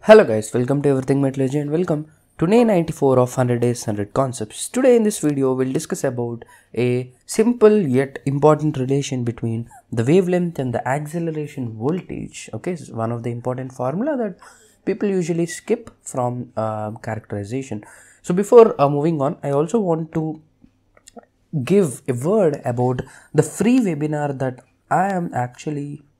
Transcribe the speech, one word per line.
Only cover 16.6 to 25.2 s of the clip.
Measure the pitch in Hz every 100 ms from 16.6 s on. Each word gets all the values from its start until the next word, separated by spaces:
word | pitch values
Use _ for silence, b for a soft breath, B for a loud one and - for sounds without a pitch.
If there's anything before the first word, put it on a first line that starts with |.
| 110 107 107 107 -
characterization. | 110 - 104 101 127 131 107 B B B B
So | -
before, | 175 202 247 220 -
uh, | 143
moving | 143 151 160
on, | 135 165
I | 143
also | 139 165 233
want | 190 165 160
to | 160 156 156 _ _ _ _ _ _ - - _ _ _ 156 120
give | 196 175 - -
a |
word | 123 139 220 175 131
about | - 120 123 127 - B B
the | 151
free | 151 - 208 254
webinar | 214 151 151 151 147 135
that | 131 127 _ _ _
I | 151 190
am | 190